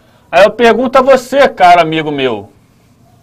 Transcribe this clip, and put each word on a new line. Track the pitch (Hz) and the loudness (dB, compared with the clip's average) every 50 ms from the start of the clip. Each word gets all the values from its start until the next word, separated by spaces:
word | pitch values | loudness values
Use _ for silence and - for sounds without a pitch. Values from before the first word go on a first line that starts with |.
| _ _ _ _ _ _ | _ _ _ _ _ _
Aí | - 170 196 | 0 2 2
eu | 214 214 | 2 2
pergunto | - 240 233 220 220 262 247 254 | 0 0 0 0 0 -2 0 0
a | 269 254 | 0 2
você, | 277 262 254 - - 262 285 269 - | 2 0 0 0 -4 -2 0 0 0
cara | - - 185 175 175 175 165 | 0 0 2 4 4 4 2
amigo | 160 160 160 151 151 147 | -2 -4 -4 -6 -6 -6
meu, | 139 131 127 113 104 98 - _ _ _ _ _ _ _ _ _ _ _ _ _ _ | -4 -4 -4 -6 -6 -10 -16 _ _ _ _ _ _ _ _ _ _ _ _ _ _